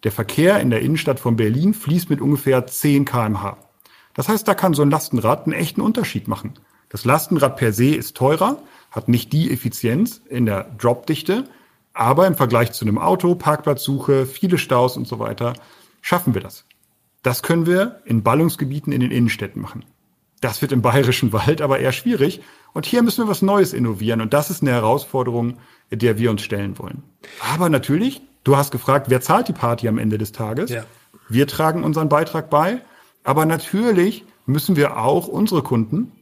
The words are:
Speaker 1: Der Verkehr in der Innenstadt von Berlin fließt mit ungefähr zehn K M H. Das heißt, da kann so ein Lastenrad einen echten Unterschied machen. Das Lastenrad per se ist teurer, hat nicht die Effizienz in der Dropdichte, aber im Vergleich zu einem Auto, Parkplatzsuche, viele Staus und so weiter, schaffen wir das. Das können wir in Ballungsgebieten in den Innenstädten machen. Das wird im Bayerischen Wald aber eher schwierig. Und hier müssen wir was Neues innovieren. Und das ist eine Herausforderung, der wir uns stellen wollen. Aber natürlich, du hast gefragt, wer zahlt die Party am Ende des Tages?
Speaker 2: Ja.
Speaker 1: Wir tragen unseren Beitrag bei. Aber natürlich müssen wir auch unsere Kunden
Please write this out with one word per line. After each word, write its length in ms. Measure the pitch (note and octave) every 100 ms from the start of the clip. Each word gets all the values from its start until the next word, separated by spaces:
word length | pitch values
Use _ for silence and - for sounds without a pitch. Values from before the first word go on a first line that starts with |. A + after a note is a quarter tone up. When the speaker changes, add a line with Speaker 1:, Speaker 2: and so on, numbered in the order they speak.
Speaker 1:
Der 80 | A2
Verkehr 480 | G2+ G#2+ - E3+ G#3
in 100 | B2+
der 120 | A2+
Innenstadt 380 | B2+ D#3 - B2+
von 160 | B2 A#2
Berlin 380 | A2 A#2+ F3+
fließt 380 | G#3+ - E3+ F3
mit 100 | C#3+
ungefähr 460 | B2+ C#3+ C3+ C3 B2
zehn 380 | - D3 C#3+ C#3
K 200 | B2+ A2
M 160 | G2+
H. 160 | G2+ - _ _ _ _ _
Das 160 | - C3+
heißt, 180 | G#3+ G#3+
da 60 |
kann 220 | G3 F#3+ D3
so 80 |
ein 80 | C#3+
Lastenrad 540 | D3+ - B2 G#2 B2 -
einen 80 |
echten 280 | D3+ D#3+ -
Unterschied 460 | G#3+ A3 G3+ - -
machen. 260 | G#2 G#2 - _ _ _
Das 160 | G#2 A#2
Lastenrad 500 | D3 - E3 C3+ -
per 180 | A#2
se 220 | G#2 B2+ D3
ist 200 | - -
teurer, 460 | C3 D#3+ G3 D4 - - _
hat 160 | - -
nicht 260 | A#2+ -
die 160 | D3 E3+
Effizienz 720 | B2+ A#2 - A#2+ C3 A#3 - _
in 160 | B2 A#2
der 200 | G2+ A2+ A2
Dropdichte, 680 | A#2+ A#2+ - D#3 - G3+ C4+ - _ _ _
aber 340 | - A2+ C3+ F#3+
im 80 | D3
Vergleich 360 | A#2 A#2 A#2
zu 120 | - A2
einem 140 | G#2
Auto, 340 | - F#3 F3
Parkplatzsuche, 920 | F3 - D3+ - C#3 - C3+ C3 C3+ C3
viele 320 | - F#3+ F3
Staus 360 | - B2 B2+ B2+
und 120 | A#2+
so 100 | A#2
weiter, 360 | A2+ A2 A#2+ B2 - - _ _
schaffen 340 | - F3+ F3 G#2
wir 60 |
das. 240 | F2 - _ _ _ _ _ _
Das 180 | C3 A#2+
können 240 | - E3+ E3
wir 360 | F3+ A3 - -
in 160 | A#2
Ballungsgebieten 720 | A#2 C3 E3 - C#3+ C#3+ -
in 80 | B2+
den 80 | B2
Innenstädten 500 | B2 A#2+ - G2 -
machen. 260 | G2+ - - _ _ _ _ _
Das 200 | B2 G#2+
wird 100 | C#3+
im 100 | B2+
Bayerischen 520 | A#2 C3 B2+ B2 B2
Wald 280 | G#2+ G2+ D#3+
aber 180 | D3+ C3+
eher 120 | C3
schwierig. 500 | B2+ A#3+ A3+ D3+ - - - _
Und 140 | - D3+
hier 180 | A#3+
müssen 220 | A#3 - A3
wir 40 |
was 120 | G3
Neues 320 | G3 G3+ F#3
innovieren. 480 | - A#2 G2+ G#2+ A2+
Und 120 | A2
das 160 | C#3+ D3
ist 120 | F3
eine 100 | C#3+
Herausforderung, 880 | A#2+ G#2+ C#3 C#3 C3+ B2 A#2+ A#2+ A#2+ - _ _
der 260 | A2+ A#2 G#2+
wir 140 | A#2+
uns 100 | G#2
stellen 380 | - G2+ G2+ F#2
wollen. 240 | - - - _ - - -
Aber 140 | D#3+ F3
natürlich, 540 | C#3+ - D3 B3 - - _ -
du 100 | C#3
hast 160 | C#3
gefragt, 380 | B2+ - C#3 C#3
wer 100 | B2+
zahlt 300 | - F#3+ B3
die 40 |
Party 360 | F3 B2 A#2 A#2+
am 80 | A2
Ende 200 | A2+ G#2+
des 140 | G#2+
Tages? 380 | - A2 A#2 F3
Speaker 2:
Ja. 160 | A#2+ A2+ _ _ _ _
Speaker 1:
Wir 180 | A2+ C#3+
tragen 380 | - D#3 E3+
unseren 240 | D#3 D#3 D#3
Beitrag 420 | D3 D#3+ D#3+ D#3
bei. 320 | D3 E3 B3 - - _ _ -
Aber 200 | C#3 D#3+
natürlich 800 | D#3+ - G3 A#3+ G3 F3+ A3 - _ -
müssen 320 | C#3+ - E3
wir 200 | C#3+ -
auch 300 | A#2 D#3+ E3+
unsere 340 | - G#3+ A#2+
Kunden 520 | A#2 A#2 A2 D#3 B3 -